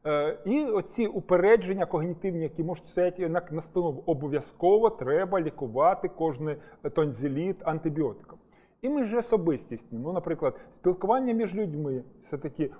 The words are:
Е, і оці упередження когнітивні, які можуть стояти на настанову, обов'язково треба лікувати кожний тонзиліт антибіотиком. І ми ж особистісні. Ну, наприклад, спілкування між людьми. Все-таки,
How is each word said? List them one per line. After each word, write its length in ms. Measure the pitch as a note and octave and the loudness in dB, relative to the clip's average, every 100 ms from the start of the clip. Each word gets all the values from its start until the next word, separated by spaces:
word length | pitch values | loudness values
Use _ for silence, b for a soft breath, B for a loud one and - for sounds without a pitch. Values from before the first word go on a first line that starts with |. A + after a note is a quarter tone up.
| D3+ | -2
Е, 320 | D3 D3+ - | 0 0 -2
і 200 | F#3+ C#4+ | -2 0
оці 420 | C#4 G3+ - - A3 | 2 -2 -2 -2 -2
упередження 800 | G3 - F3+ G3 A3+ F3+ G3 E3+ | -2 2 4 8 6 4 -2 -2
когнітивні, 560 | D#3+ E3+ E3 G3 E3+ | -2 -2 -4 -4 -2
які 200 | D#3+ - | -4 -4
можуть 260 | E3+ D#3+ - | -6 -6 -6
стояти 400 | F3+ F3+ F3+ E3+ | 0 0 0 -2
на 140 | F3 E3+ | -2 -2
настанову, 520 | D#3 - F#3 E3+ C3+ - | -8 -4 -2 -2 -2 -2
обов'язково 840 | C#3+ D3 C#3+ - - F3 G#3 A3 | -2 0 -2 -4 0 4 6 4
треба 500 | - B2+ D#3 F#3 F#3+ | 2 0 2 2 0
лікувати 680 | D#3 - B2 A#2+ E3 F#3+ F3+ | 0 -4 -4 4 4 4 -2
кожний 480 | - D#3+ C3 D#3 D3 b b D3 | -2 -2 -2 -4 -6 b b -4
тонзиліт 640 | D#3+ D3 A2+ C#3 C3+ F#3 F#3 | 0 0 0 -4 -2 -2 -2
антибіотиком. 760 | E3 D#3+ D#3+ D3+ C3+ G2+ - - _ _ _ _ | -2 -2 -2 -2 -2 -4 -18 -20 _ _ _ _
І 60 | B3+ | -2
ми 160 | D4 | -2
ж 140 | A3 A#3 | 0 -2
особистісні. 800 | A#3 G#3+ E3+ B2+ - A2+ - A#2 | 2 2 2 0 -4 -12 -10 -8
Ну, 140 | D3 | -4
наприклад, 420 | F#3 E3+ D#3+ C#3 - b | -4 -4 -2 -2 -4 b
спілкування 580 | - F3+ F3+ G3 B3+ B3+ | -2 0 0 2 2 2
між 200 | A3+ G#3 | 0 -2
людьми. 480 | F#3+ G3 D3 C#3+ B2+ - - | -2 -4 -2 -4 -4 -8 -20
Все-таки, 460 | - C#3+ D3 D3 C#3+ | -12 -8 -8 -4 -4